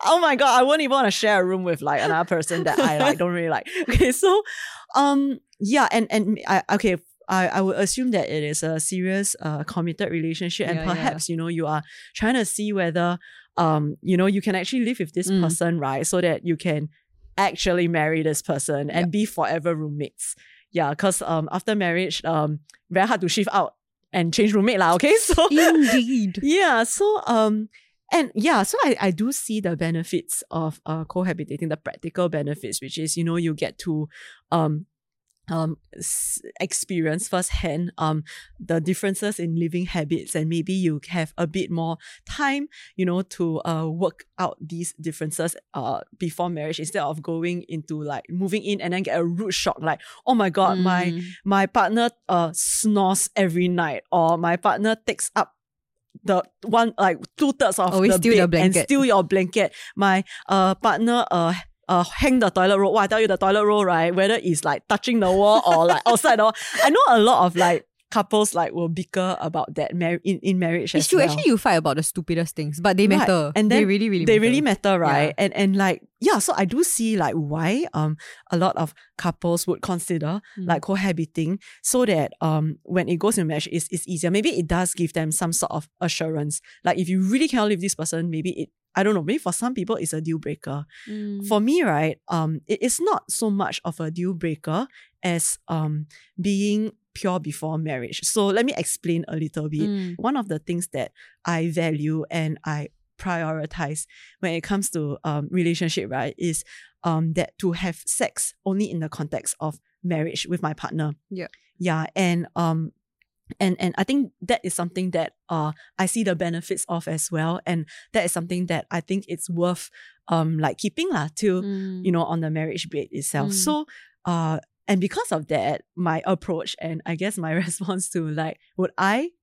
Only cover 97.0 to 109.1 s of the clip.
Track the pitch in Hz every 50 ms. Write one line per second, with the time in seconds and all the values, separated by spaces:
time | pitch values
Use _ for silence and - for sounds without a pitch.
97 | _ _ _ - - 196 180 185 156 151 147 - - 156 160 156 160 156 143 131
98 | 120 - - - - - - 220 202 196 190 214 233 262 - - - - - -
99 | - 170 170 165 170 - - 160 151 156 - 165 156 151 151 151 156 208 202 196
100 | 190 180 175 175 - 233 277 277 226 202 175 156 _ - 175 175 180 - - 135
101 | 127 - _ _ - - _ _ _ - 170 165 165 170 160 170 165 165 156 151
102 | 147 151 156 160 151 - - 165 160 156 156 - - - 151 147 147 - _ _
103 | _ _ _ _ - 190 180 165 165 156 160 160 151 156 - - 165 143 156 151
104 | - _ - - - - _ _ - 185 165 165 - - 202 196 196 - - 170
105 | 151 143 147 - - 156 147 147 143 - - 185 175 170 170 160 180 165 - -
106 | - 107 127 131 120 147 - - - 175 160 156 - - - - - - _ _
107 | - 175 165 160 160 160 160 175 170 - _ _ - 185 170 170 180 185 165 -
108 | - - - - 240 - _ - - - - _ _ 196 190 196 208 - - 170
109 | 160 156